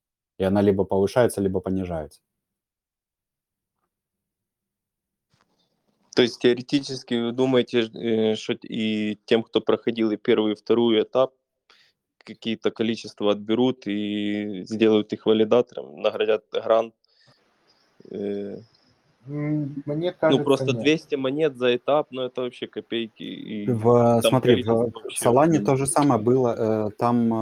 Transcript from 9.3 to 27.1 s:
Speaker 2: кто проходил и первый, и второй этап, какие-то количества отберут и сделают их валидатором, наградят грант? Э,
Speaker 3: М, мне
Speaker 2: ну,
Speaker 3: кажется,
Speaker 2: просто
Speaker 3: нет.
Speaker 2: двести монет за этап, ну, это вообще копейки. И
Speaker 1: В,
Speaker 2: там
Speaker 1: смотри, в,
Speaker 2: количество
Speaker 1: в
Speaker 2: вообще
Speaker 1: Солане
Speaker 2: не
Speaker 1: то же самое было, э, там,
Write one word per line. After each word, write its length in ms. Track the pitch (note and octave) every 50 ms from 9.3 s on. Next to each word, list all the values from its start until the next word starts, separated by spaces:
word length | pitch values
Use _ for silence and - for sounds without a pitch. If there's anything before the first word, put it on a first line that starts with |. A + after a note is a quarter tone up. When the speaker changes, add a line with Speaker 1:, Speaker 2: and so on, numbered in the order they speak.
| A#2+ A2+ A2
Speaker 2:
кто 180 | - - A2
проходил 500 | - - A2 G#2+ - B2+ A#2 A2+ A2+ A2
и 60 | G#2 G2+
первый, 360 | - - A#2 G#2+ A2 G#2+ G#2
и 20 |
второй 480 | - - - A2+ A#2+ A#2+ A#2+ A2+ G#2+ G#2+
этап, 300 | - - B2+ C3 B2+ _ _ _ _ _ _ _ _ _ _ _ _ _ _ _ _ _ _ -
какие-то 460 | - A2 - - A2+ A2+ G#2+ - G#2+
количества 600 | - - A2+ A2 A2+ G#2+ - G#2+ - - G#2 G#2
отберут 560 | G2+ G#2 G#2 G#2 A2 A2 B2 B2+ B2+ - - G#2+
и 760 | G2+ G#2 G#2 G#2 G#2 G#2 G#2 G#2 G#2 G#2 G#2 G#2 G#2 F#2 F2+
сделают 480 | - A2 G#2+ A2+ A2 A2 G#2+ G#2 - -
их 120 | - -
валидатором, 760 | A2+ A2 A2 A2 G#2+ A#2 B2 A#2+ - - - - C2+ D2 D#2
наградят 420 | G2+ G#2+ G#2 G#2 G#2+ G#2+ A2 A2 - _
грант? 420 | - - A2 A2+ A2 A2+ A2+ A2+ - _ _ _ _ _ _ _ _ _ _ _ _ _ _ _ _ _ _ _ _ _ - -
Э, 460 | - G2+ G2+ G2+ G2+ G2+ G2+ G2+ G2+ G2+ A2 - _ _ _ _ _ _ _ _ _ _ - B2+
Speaker 3:
М, 540 | C#3+ D3 D3 D3+ D3+ D3+ D3 C3+ D3 C#3 -
мне 260 | C#3+ D3 D#3 E3+ F3+
Speaker 2:
ну, 60 | F3 _
Speaker 3:
кажется, 240 | - D#3 C#3+ B2+ A2
Speaker 2:
просто 200 | - C3+ C3 C3+ C3
Speaker 3:
нет. 120 | B2+ A#2
Speaker 2:
двести 360 | A2+ C#3+ D#3 D#3+ - - D3+
монет 420 | C3+ C3 C3 C3+ D3+ D#3+ D3+ C3+ B2
за 180 | B2 B2+ B2
этап, 320 | B2 - - C3+ D3+ D3 -
ну, 100 | A#2+ C3
это 200 | B2+ B2 - - B2+
вообще 220 | B2+ A#2+ - A#2+
копейки. 580 | G#2 - - - - A2 A#2 A#2 G#2+ _ - -
И 440 | - G2 - - - A2 G#2+ G#2 G#2+
Speaker 1:
В, 520 | A#2+ A2 A2 A#2 A#2+ A#2+ A#2 A#2 A#2 A#2
Speaker 2:
там 80 | A2+ A#2
Speaker 1:
смотри, 340 | A2+ - A2+ B2 A#2+ - A#2+
в, 20 |
Speaker 2:
количество 80 | A2 A2+
Speaker 1:
в 180 | A2+ A#2+ A#2 A2+ - -
Speaker 2:
вообще 140 | - - -
Speaker 1:
Солане 400 | - B2+ A#2+ C#3 D3+ E3+ D#3+ D3+
Speaker 2:
не 60 | G2+
Speaker 1:
то 100 | G#2 C3+
же 100 | C3 C#3
самое 340 | C3+ - D3+ C#3+ C#3+ C3 A2
было, 680 | G#2 A#2+ B2+ C3 B2+ A#2+ A2 - A#2 A2 A2 A2 A2 G#2+
э, 40 | - -
там, 360 | B2 A#2+